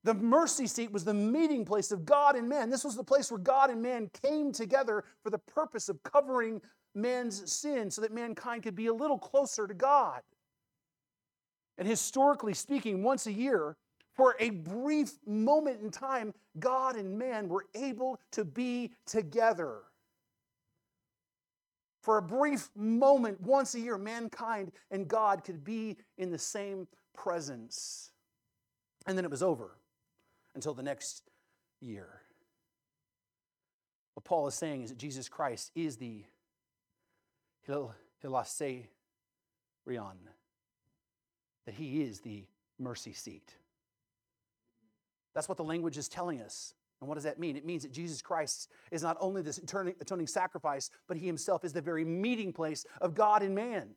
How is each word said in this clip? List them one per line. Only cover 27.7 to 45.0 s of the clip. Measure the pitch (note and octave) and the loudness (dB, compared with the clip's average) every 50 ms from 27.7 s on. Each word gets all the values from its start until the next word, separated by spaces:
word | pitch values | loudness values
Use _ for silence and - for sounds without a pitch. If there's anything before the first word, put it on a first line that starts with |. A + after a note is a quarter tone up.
| - - - - - - - - _ _ _ _ _ _ _ _ _ _ _ _ _ _ _ _ _ _ - | -12 -10 -10 -10 -12 -14 -16 -20 _ _ _ _ _ _ _ _ _ _ _ _ _ _ _ _ _ _ -6
And | F#3+ F#3+ F#3 | -4 -2 -2
then | F3+ | -2
it | E3 | -4
was | C#3+ B2+ | -2 0
over | F3 F#3 D#3 A2+ A2 F#2 - _ _ _ _ _ _ _ _ _ _ _ _ _ _ _ _ | 2 2 2 0 -4 -14 -16 _ _ _ _ _ _ _ _ _ _ _ _ _ _ _ _
until | C3+ C3 D3+ C#3+ | -8 -6 -6 -6
the | B2 | -6
next | C3 C#3+ C#3 - - - - - _ _ _ _ _ _ _ _ _ _ _ _ | -6 -6 -6 -6 -8 -12 -12 -14 _ _ _ _ _ _ _ _ _ _ _ _
year. | C3+ A#2+ G#2+ G2 F#2 - - - _ _ _ _ _ _ _ _ _ _ _ _ _ _ _ _ _ _ _ _ _ _ _ _ _ _ _ _ _ _ _ _ _ _ _ _ _ _ _ | -12 -12 -12 -12 -12 -16 -20 -20 _ _ _ _ _ _ _ _ _ _ _ _ _ _ _ _ _ _ _ _ _ _ _ _ _ _ _ _ _ _ _ _ _ _ _ _ _ _ _
What | A2+ - | -20 -4
Paul | - F#3 D#3+ C#3+ C#3 | -2 0 0 0 -2
is | - | -4
saying | - E3 D#3+ D3 C3 | -6 -6 -6 -6 -6
is | A#2+ A2 | -8 -10
that | C3 A2+ | -12 -12
Jesus | B2+ D3+ B2+ C3+ B2 - | -12 -10 -10 -10 -12 -12
Christ | - - D3+ C3+ A#2 - - - _ | -8 -6 -6 -6 -6 -8 -12 -10 _
is | E3 E3 D#3 B2+ A2+ | -6 -6 -6 -6 -8
the | B2+ A#2 A2 G#2+ G#2 _ _ _ _ _ _ _ _ _ _ _ _ _ _ _ _ _ _ _ _ _ _ _ _ _ _ _ | -12 -14 -14 -16 -18 _ _ _ _ _ _ _ _ _ _ _ _ _ _ _ _ _ _ _ _ _ _ _ _ _ _ _
Hil-, | _ - C#3 D3 C#3 A2+ A2 - _ _ _ _ - | _ -6 -6 -6 -6 -8 -12 -18 _ _ _ _ -10
Hilasterion, | C#3 C3 B2+ A2 - - - D3+ C#3 C3 B2 A#2 G2+ _ _ _ _ _ _ _ _ _ _ _ _ _ _ _ _ _ _ _ | -4 -4 -4 -4 -4 -6 -6 -6 -6 -6 -8 -12 -20 _ _ _ _ _ _ _ _ _ _ _ _ _ _ _ _ _ _ _
that | - B2+ A#2 G#2 G2 F#2+ F#2 F2 E2 - _ _ _ _ _ _ _ _ _ _ _ _ _ _ _ _ _ _ _ _ _ _ _ _ _ _ A#2+ G2+ | -8 -8 -8 -8 -10 -14 -18 -20 -20 -20 _ _ _ _ _ _ _ _ _ _ _ _ _ _ _ _ _ _ _ _ _ _ _ _ _ _ -16 -12
he | A#2 D#3+ C3+ C3+ D#3 | -10 -10 -4 -2 -2
is | D3 B2 G#2 F#2 | -2 -4 -6 -12
the | - A#2 G#2 G2+ G2 _ _ _ _ _ _ - | -14 -14 -14 -14 -16 _ _ _ _ _ _ -12
mercy | B2+ B2+ A#2+ - - A2+ | -10 -10 -10 -10 -12 -14
seat. | - - - A2+ - D#2 _ - - _ _ _ _ _ _ _ _ _ _ _ _ _ _ _ _ _ _ _ _ _ _ _ _ _ _ _ _ _ | -14 -14 -14 -14 -16 -16 _ -20 -20 _ _ _ _ _ _ _ _ _ _ _ _ _ _ _ _ _ _ _ _ _ _ _ _ _ _ _ _ _